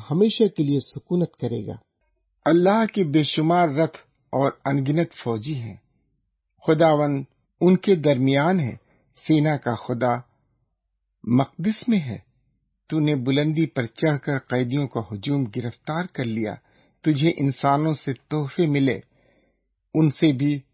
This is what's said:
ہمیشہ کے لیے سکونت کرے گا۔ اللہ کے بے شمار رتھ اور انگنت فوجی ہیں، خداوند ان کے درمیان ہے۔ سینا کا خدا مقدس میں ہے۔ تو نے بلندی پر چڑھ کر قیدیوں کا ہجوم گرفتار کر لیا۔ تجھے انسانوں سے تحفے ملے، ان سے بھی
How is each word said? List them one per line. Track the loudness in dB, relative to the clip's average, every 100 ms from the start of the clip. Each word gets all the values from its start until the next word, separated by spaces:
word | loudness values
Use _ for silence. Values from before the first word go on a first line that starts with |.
| -2
ہمیشہ | 2 2 2 0 2
کے |
لیے | 0 0
سکونت | -2 -10 -4 -2 -2 -4
کرے | -6 -6 -8
گا۔ | -12 _ _ _ _ _ _
اللہ | 2 4 4 2 0
کے | 0
بے | 0 2
شمار | 0 0 2 2 2
رتھ | 2 -2 -4 _ _ -6
اور | 0 0 -2
انگنت | -4 -2 0 0 -2
فوجی | -4 -6 -6 -6
ہیں، | -8 -10 -14 _ _ _ _ _ _ _ _ 0
خداوند | 2 4 4 2 -2 -6 _ _ 0
ان | 4 4
کے | 4
درمیان | 2 4 2 2 2 2 0
ہے۔ | -2 -6 _ _ _
سینا | -10 0 2 2 0
کا | -4
خدا | -6 -4 -2 0 -2 -6 _ _ _ _ _ _ _ _ _
مقدس | 0 0 0 -4 -4 -4 0
میں | 0
ہے۔ | 0 -10 _ _ _ _ _ _ -6
تو | -2
نے | 0
بلندی | 0 0 0 0 0 -2
پر | -2 -6
چڑھ | -2 -2 -2
کر | -4 -6
قیدیوں | -2 -2 -2 -2 -4
کا | -6
ہجوم | -8 -8 -4 -2 -2 -6
گرفتار | -10 -10 -10 -8 -8
کر | -6
لیا۔ | -6 -4 -6 -8 _ _ _ _
تجھے | -2 2 0 0
انسانوں | -2 0 0 2 0
سے | -4 -6 -10 -6
تحفے | -6 -6 -2 0
ملے، | 2 0 -2 -8 _ _ _ _ _ _ _ _
ان | 2 2
سے | 2 0
بھی | 2 -2 -2 -8